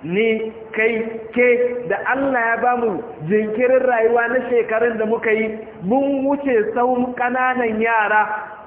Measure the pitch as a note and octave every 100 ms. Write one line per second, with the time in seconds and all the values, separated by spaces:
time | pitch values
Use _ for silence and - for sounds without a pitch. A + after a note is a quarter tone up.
0 | D#3 F#3 A3+ A3 A3 - - - A3+ A3+
1 | A3+ - - A#3+ B3 A#3+ B3 B3 G3 G3
2 | - B3+ C#4 B3+ A#3 A3+ A#3+ B3 A#3 F3+
3 | - - D3+ G#3+ G#3+ G#3+ B3 C4 B3+ A#3
4 | A3+ A#3+ A#3 B3+ B3+ A#3+ A3 A3 A#3+ A3
5 | A3 A3+ A3+ A3 A3 - - - F3 B3+
6 | C#4 C#4 C4+ C#4+ C#4 A#3+ G#3+ A#3+ B3 B3
7 | B3 - B3 B3 B3+ B3 A#3 G#3+ A3+ A3+
8 | G#3 G#3+ G#3 - - -